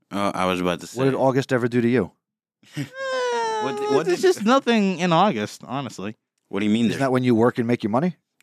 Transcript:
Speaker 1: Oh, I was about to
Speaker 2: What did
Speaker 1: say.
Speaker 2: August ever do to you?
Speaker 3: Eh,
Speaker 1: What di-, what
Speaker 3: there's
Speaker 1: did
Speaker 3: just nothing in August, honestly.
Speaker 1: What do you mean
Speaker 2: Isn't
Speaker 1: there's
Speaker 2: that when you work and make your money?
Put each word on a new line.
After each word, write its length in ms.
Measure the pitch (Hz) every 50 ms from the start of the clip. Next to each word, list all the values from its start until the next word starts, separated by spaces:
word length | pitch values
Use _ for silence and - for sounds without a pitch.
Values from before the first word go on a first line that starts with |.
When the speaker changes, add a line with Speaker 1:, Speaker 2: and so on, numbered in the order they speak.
| _ -
Speaker 1:
Oh, 200 | - 98 101 98 -
I 100 | - 92
was 160 | 92 92 90
about 200 | 90 90 87 82
to 160 | 87 - - 117
Speaker 2:
What 80 | 131
did 80 | 139 131
Speaker 1:
say. 40 | 95
Speaker 2:
August 320 | 123 135 123 135 131 - 135
ever 140 | 120 120 123
do 140 | 117 123
to 60 | 117 117
you? 240 | 127 120 92 80 - _ _ _ _ _ _ _ _ _ _ _ - -
Speaker 3:
Eh, 60 | 139 - 508 523 539 523 523 508 494 494 480 466 466 453 440 440 427
Speaker 1:
What 140 | - 415 415
di-, 180 | 415 415 415
what 100 | 415 170
Speaker 3:
there's 160 | 370 349 277
Speaker 1:
did 120 | - 370 359
Speaker 3:
just 100 | - 208
nothing 540 | 220 254 277 - 240 233 220 202 190 185 151
in 120 | 175 180 165
August, 500 | 165 190 214 151 107 104 104 - - -
honestly. 500 | - 120 139 135 110 - - 92 107 110 _ _ _ _ _ _ -
Speaker 1:
What 100 | - 98
do 60 | 107
you 60 | 104
mean 140 | 104 117 117
Speaker 2:
Isn't 40 | 104
Speaker 1:
there's 80 | 87 82
Speaker 2:
that 120 | 135 131
when 120 | 131 127 127
you 100 | 123 120
work 240 | 107 113 123 - -
and 100 | 117 117
make 140 | 120 117
your 80 | - 104
money? 260 | 107 123 160 185 160 _ _ _ _ _